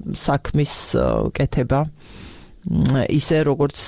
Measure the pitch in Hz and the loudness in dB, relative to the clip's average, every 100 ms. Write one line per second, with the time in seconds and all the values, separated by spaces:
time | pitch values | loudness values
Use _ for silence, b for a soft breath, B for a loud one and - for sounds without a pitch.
0 | - - - 143 - 147 147 - - 123 | -4 -4 0 0 0 0 0 -4 -2 0
1 | 127 110 107 - 139 - 120 135 156 B | 2 2 0 0 0 0 0 0 -2 B
2 | B B B B B - - 113 139 135 | B B B B B -12 -2 2 2 2
3 | - 147 - 156 151 135 143 - | 2 0 2 2 2 2 0 0